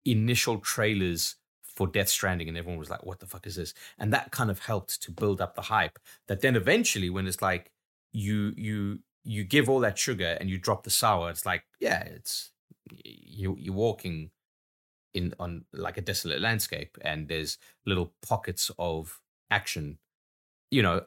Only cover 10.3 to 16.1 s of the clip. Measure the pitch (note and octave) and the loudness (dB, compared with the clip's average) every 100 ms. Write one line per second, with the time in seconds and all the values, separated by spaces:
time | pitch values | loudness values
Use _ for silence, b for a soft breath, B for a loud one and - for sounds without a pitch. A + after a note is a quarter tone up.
10.3 | E2 F#2+ F#2 G#2 G2+ - - A#2 F#2+ E2+ | -2 -2 -2 0 0 0 2 4 4 2
11.3 | E2 F#2+ F2 - - - E2+ - D#2+ - | -4 -2 -2 -4 -4 0 0 -2 -10 -8
12.3 | - - _ _ _ - - A1+ G1+ G1+ | -8 -8 _ _ _ -20 -20 -20 -20 -16
13.3 | E2+ F#2+ F#2+ D#2+ F#2+ A2+ G#2 F#2 D#2+ D#2 | -6 -4 -4 -4 2 2 2 -4 -6 -8
14.3 | _ _ _ _ _ _ _ _ G2 F2 | _ _ _ _ _ _ _ _ -4 -4
15.3 | - F2 E2+ - C#2+ E2+ D#2+ F2 | -4 -8 -8 -12 -8 -6 -6 -4